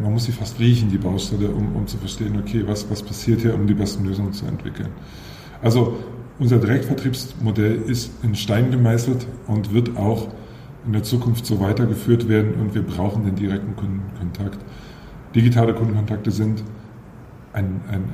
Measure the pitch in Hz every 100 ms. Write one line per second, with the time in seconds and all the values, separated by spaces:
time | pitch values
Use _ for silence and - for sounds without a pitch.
0 | 107 113 - - 107 - 117 120 107 95
1 | 90 95 - 104 104 104 104 107 101 107
2 | 95 - 110 104 101 113 98 104 - 104
3 | - - - 110 117 104 101 101 98 -
4 | 98 98 98 - 107 - - - 101 -
5 | - - - - - - 117 120 113 -
6 | - - - - 123 117 104 135 - 135
7 | 131 120 - - 110 107 107 117 117 120
8 | - - 120 101 - 117 127 127 117 117
9 | 135 123 - - - 107 95 107 120 -
10 | 101 107 - - - - - - 117 107
11 | - 120 120 117 - 107 98 107 117 101
12 | 110 117 110 107 107 110 107 107 90 85
13 | 98 110 101 95 101 98 101 98 98 98
14 | 95 - 90 85 101 - - - - -
15 | - - - 117 120 117 113 107 113 107
16 | 104 107 110 98 107 107 - - - -
17 | - - - - - - 98 92 - 98
18 | 95